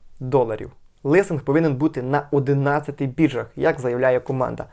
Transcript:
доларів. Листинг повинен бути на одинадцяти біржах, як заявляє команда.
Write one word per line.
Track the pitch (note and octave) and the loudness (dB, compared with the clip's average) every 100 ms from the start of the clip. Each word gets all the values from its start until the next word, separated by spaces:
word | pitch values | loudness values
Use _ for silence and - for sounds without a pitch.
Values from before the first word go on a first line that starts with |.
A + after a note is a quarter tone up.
| - - | -20 -12
доларів. | B2+ C3 A#2 G#2+ - - - _ | 0 0 2 -2 -10 -16 -20 _
Листинг | C#3 E3 G3 D#3+ | 2 2 2 0
повинен | - C#3+ E3 C3 | 0 2 2 2
бути | D#3 C#3+ | -2 -2
на | B2+ C#3 - | -2 -2 0
одинадцяти | C#3+ C3 C#3 C#3 C#3+ D3 - C#3 | 0 2 2 2 0 -2 -6 -4
біржах, | B2 D3+ B2 A2 - | 2 2 0 -8 -2
як | D3 D#3+ | -2 0
заявляє | B2 A#2+ C3 B2 | -2 0 2 2
команда. | - C3 B2 A2+ A2+ | 0 -4 -4 -6 -12